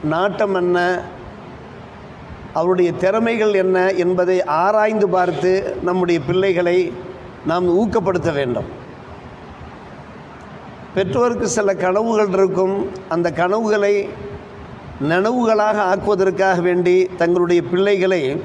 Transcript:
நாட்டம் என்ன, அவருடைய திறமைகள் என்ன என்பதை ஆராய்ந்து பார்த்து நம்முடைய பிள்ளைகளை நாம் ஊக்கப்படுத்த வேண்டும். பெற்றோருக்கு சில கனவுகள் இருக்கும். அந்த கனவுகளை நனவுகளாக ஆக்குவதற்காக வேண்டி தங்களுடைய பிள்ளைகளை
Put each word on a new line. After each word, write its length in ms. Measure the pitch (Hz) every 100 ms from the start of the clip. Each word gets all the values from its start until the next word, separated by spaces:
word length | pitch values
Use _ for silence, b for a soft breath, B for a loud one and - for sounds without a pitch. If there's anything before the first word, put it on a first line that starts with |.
நாட்டம் 520 | 151 160 196 175 214 190
என்ன, 440 | 175 175 175 180 - - - - - - - - - - - - - - -
அவருடைய 400 | 151 170 185 175
திறமைகள் 600 | 165 180 214 233 233 214
என்ன 380 | 202 185 185 185
என்பதை 520 | 185 175 185 180 185
ஆராய்ந்து 680 | 156 151 180 214 214 220 202
பார்த்து 680 | 180 180 156 180 185 - -
நம்முடைய 380 | 175 180 180 170
பிள்ளைகளை 760 | 135 180 196 175 175 180 175 - - - - - -
நாம் 220 | 170 180 175
ஊக்கப்படுத்த 540 | 220 226 190 180 165
வேண்டும். 500 | 143 135 113 95 - - - - - - - - - - - - - - - - - - - - - - 185
பெற்றோருக்கு 520 | 196 247 240 226 220
சில 260 | - 202
கனவுகள் 540 | 190 185 190 226 220 208
இருக்கும். 600 | 190 190 170 185 196 196 - -
அந்த 220 | 165 175
கனவுகளை 760 | 147 180 208 226 208 202 202 - - - - - - - - - -
நனவுகளாக 800 | 139 170 208 247 226 220 214 214
ஆக்குவதற்காக 800 | 196 196 - 202 190 185 190 180
வேண்டி 480 | 180 180 175 180 185 180
தங்களுடைய 460 | 170 175 175 175
பிள்ளைகளை 800 | 139 175 196 196 185 185 135 143